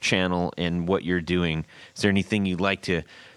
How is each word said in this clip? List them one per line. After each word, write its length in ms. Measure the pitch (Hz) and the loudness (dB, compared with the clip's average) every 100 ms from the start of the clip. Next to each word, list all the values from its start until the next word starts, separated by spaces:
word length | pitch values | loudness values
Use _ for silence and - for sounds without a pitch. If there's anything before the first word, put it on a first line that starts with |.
channel 520 | - 101 92 90 87 - | 0 2 2 0 -2 -2
and 300 | 87 87 85 | -2 -2 0
what 180 | 95 | 0
you're 160 | 82 90 | 0 -2
doing, 440 | 80 90 87 80 80 - - - | 0 0 0 -2 -6 -12 -20 0
is 60 | |
there 80 | 104 | 2
anything 360 | 98 92 107 98 | 2 2 0 0
you'd 140 | 87 | 0
like 220 | 98 95 | 0 -2
to 200 | - 87 - - - | -2 -4 -4 -16 -20